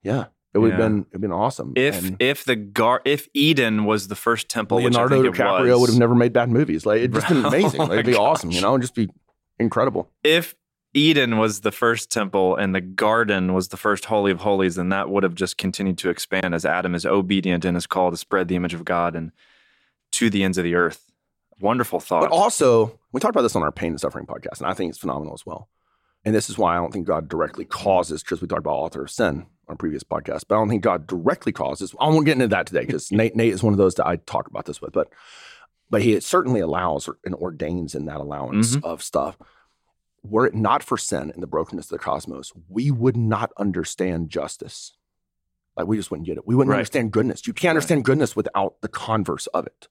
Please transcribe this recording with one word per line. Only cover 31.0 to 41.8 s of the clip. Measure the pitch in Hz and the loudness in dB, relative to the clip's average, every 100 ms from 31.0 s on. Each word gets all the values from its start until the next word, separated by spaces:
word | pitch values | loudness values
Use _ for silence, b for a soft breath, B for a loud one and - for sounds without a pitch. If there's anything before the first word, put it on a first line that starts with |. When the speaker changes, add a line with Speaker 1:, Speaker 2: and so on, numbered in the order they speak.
| 76 | -4
Speaker 1:
directly | 90 92 175 - | -2 -2 -2 -6
causes. | - 65 73 95 - | -4 -6 -6 -10 -2
I | 147 | 2
won't | 160 | 4
get | 151 | 4
into | 131 120 | 2 2
that | 95 - | 2 0
today | 85 | -2
'cause | 64 82 - | -2 -6 0
Speaker 2:
<laughs> | |
Speaker 1:
Nate, | 104 113 | 2 2
Nate | 113 113 | 2 2
is | 95 | 2
one | 113 | 2
of | 101 | 4
those | 95 | 4
that | - - | 4 -2
I | 87 | -2
talk | - 64 - | -4 -6 -6
about | - | -10
this | - 71 | -10 -12
with, | - | -4
but, | 85 - B B B B B B _ _ | -2 -4 B B B B B B _ _
but | 107 | 2
he | 120 104 | 2 2
certainly | - 180 127 117 | 2 0 2 0
allows | 82 80 90 73 - - | 0 0 -2 -2 -6 -12
and | - | -10
ordains | 90 90 78 78 90 80 | -6 -8 -6 -6 -4 -6
in | 69 | -8
that | 76 73 | -8 -8
allowance | 71 71 64 101 117 | -8 -8 -2 0 0
Speaker 2:
Mm-hmm. | 135 | 0
Speaker 1:
of | 85 82 | -4 -10
stuff. | - 82 71 - b b b b b _ _ _ | -4 -2 -2 -8 b b b b b _ _ _
Were | 101 107 127 | -2 2 2
it | |
not | 110 104 139 | 2 2 0
for | - 120 | 0 -4
sin | - 82 76 | -2 -6 -6
and | 85 | -10
the | 87 | -6
brokenness | 78 82 90 | -4 -4 -8